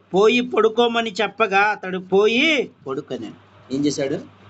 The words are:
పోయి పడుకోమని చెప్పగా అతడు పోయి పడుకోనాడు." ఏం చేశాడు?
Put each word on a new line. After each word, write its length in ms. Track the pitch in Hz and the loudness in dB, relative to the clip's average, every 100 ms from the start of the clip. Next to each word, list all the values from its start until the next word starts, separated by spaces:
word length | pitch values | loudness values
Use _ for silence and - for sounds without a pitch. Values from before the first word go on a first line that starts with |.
| _ | _
పోయి 280 | 180 220 240 | 2 4 2
పడుకోమని 680 | 247 208 220 220 240 233 226 | 0 2 2 2 0 0 -2
చెప్పగా 480 | 196 202 - 220 196 | -2 -4 -2 0 2
అతడు 380 | 208 202 185 185 | 2 -2 -6 -8
పోయి 720 | 185 190 214 233 311 302 - - 139 | 0 2 2 2 2 0 -4 -10 -10
పడుకోనాడు." 460 | 135 147 127 104 - - - - 135 | -10 -8 -10 -10 -16 -20 -20 -8 -2
ఏం 100 | 147 | -2
చేశాడు? 360 | 139 139 147 - - - | -2 -4 -6 -10 -20 -20